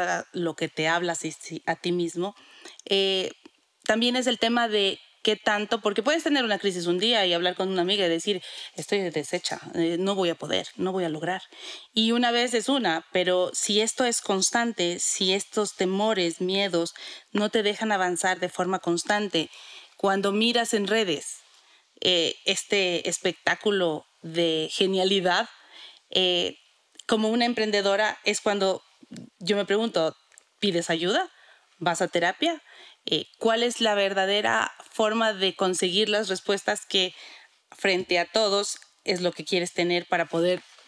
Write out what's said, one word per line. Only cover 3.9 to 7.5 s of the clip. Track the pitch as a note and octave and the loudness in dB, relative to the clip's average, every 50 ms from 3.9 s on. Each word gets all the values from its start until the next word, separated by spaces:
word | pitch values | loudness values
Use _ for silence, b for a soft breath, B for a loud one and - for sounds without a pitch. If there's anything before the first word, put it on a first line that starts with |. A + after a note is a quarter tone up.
| G#3+ A3+ A#3 A#3+ B3 | 0 2 2 2 2
es | B3+ A#3+ B3 | 0 0 0
el | A#3+ - | 0 0
tema | - A3+ A#3+ A#3+ A#3 A3+ | 0 0 2 2 0 2
de | G#3 G#3 G3 F#3+ - - - - _ _ | 2 0 0 0 -2 -4 -8 -18 _ _
qué | - A3 G#3+ | -2 0 0
tanto, | G3 - A3+ G#3 G#3 G#3 G3+ A#3 A3 | 0 0 0 0 0 0 -2 -2 -2
porque | - G#3+ G3+ - G#3 | 0 0 -2 0 2
puedes | C4 D4+ E4 D#4 | 2 2 2 2
tener | E4 D4 C4+ B3 | 2 2 2 2
una | A3 G#3 - | 0 0 0
crisis | - G3+ F3 F3+ E3+ | 0 0 -2 0 0
un | F3 F3 F3+ | 0 0 2
día | G3 A#3 A#3+ A3 G3 | 2 2 4 4 4
y | F3+ E3+ | 2 2
hablar | E3+ F3 F3+ | 2 2 0